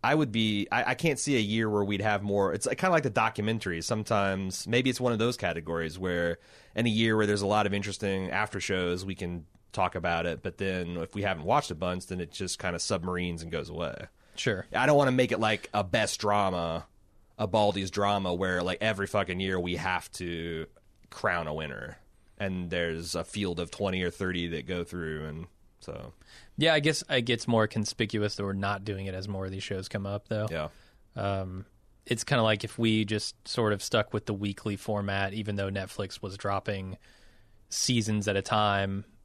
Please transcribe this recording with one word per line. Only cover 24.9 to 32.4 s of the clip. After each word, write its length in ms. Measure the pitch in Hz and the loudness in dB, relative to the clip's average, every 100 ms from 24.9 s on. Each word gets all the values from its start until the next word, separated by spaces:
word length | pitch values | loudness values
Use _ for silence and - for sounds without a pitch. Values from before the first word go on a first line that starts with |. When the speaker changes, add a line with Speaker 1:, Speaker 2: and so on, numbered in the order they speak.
| 87 80 78 | -6 -6 -6
Speaker 1:
and 220 | 76 78 85 _ - _ | -8 -10 -14 _ -20 _
so. 320 | - - - - - - - - | -14 -12 -14 -18 -20 -20 -14 0
Speaker 2:
Yeah, 180 | 160 | 4
I 60 | 156 | 4
guess 220 | 147 147 - | 2 0 0
it 140 | 135 | 0
gets 260 | 120 117 - | 2 0 2
more 180 | 117 107 | 4 4
conspicuous 680 | 110 104 - 110 110 104 - | 0 -4 -2 -2 0 -2 -2
that 80 | |
we're 80 | 101 | -4
not 320 | 98 101 101 | -2 -2 -2
doing 220 | 104 98 98 | -4 -6 -6
it 80 | |
as 120 | 92 101 | -6 -6
more 160 | 98 | -6
of 60 | 95 | -6
these 100 | 95 | -6
shows 260 | - 95 98 | -6 -6 -6
come 180 | 104 98 | -6 -4
up, 220 | 101 - | -6 -4
though. 180 | 107 107 | -2 -2
Speaker 1:
Yeah. 180 | 80 76 - - _ - - | -4 -6 -10 -20 _ -14 -4
Speaker 2:
Um, 500 | 101 98 92 92 104 _ _ _ - | -2 -2 -4 -8 -12 _ _ _ -4
it's 160 | 117 | -4
kinda 180 | - 135 | 2 4